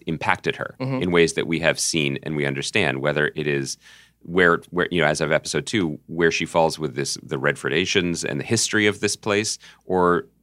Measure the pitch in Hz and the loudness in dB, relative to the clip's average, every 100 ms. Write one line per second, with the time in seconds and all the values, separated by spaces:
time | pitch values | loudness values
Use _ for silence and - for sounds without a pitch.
0 | - 78 - 90 - - - - 131 131 | -6 -2 -2 0 -2 -4 -8 -6 -6 -2
1 | 90 87 82 - - 82 82 71 - 82 | 2 4 4 2 -2 0 0 0 0 0
2 | 71 69 - 76 71 69 - 113 80 67 | 0 -2 -4 -2 -2 -4 -2 0 0 0
3 | 71 73 76 78 73 71 67 - - - | 0 0 0 -2 -2 -2 -4 -10 -18 -20
4 | _ _ - 87 87 80 - 87 85 87 | _ _ -4 4 6 4 0 -4 0 2
5 | 76 76 76 76 - 78 71 110 82 73 | 2 2 2 0 0 -4 -2 -2 -2 -4
6 | - 82 85 82 82 87 80 76 76 64 | -8 0 2 2 0 2 2 0 -6 -4
7 | 69 - - 78 71 71 65 76 92 101 | -6 -8 -8 -2 -2 -2 -2 -2 0 0
8 | 87 82 - 73 - 113 - 110 104 98 | 0 -2 -4 -6 -2 -2 0 2 2 0
9 | 104 - 110 104 110 - - - - 92 | -4 -4 -2 0 -2 -6 -12 -18 -2 2
10 | 90 87 - _ | 4 2 -2 _